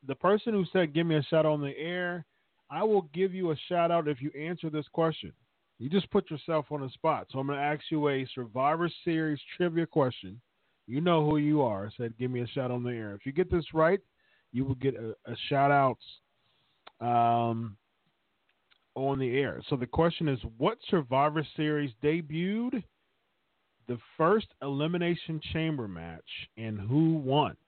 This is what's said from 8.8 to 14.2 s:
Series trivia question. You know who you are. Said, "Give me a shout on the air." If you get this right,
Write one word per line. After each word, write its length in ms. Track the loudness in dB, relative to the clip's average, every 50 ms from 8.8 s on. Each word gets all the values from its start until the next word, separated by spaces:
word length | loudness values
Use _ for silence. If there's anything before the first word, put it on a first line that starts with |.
| 0 -2 -4 -4 -4
Series 360 | -2 0 0 0 0 -2 -4 -6 -14 -4 0
trivia 280 | 0 0 2 0 -2
question. 540 | 0 2 2 2 2 0 -4 -14 -16 -16 -16 _ _ _ _ _ _ _ _ _ -6
You 140 | -4 0
know 240 | 2 4 4 4 4 4
who 100 | 2 2
you 240 | 4 4 4 4
are. 280 | 4 2 0 -2 -6 -8 -8 -6
Said, 200 | -6 -6 -4 _
"Give 140 | -4 -4
me 100 | -2 -2
a 60 | -4 -4
shout 240 | -4 -4 -4 -2
on 120 | -2 -2 -4
the 80 | -4
air." 220 | -6 -6 -8 -8 -10
If 120 | -8 -8
you 60 | -6
get 180 | -2 -2 0 0
this 220 | 0 -2 -2 -2 0
right, 260 | 2 4 4 4 2 -2 _ _ _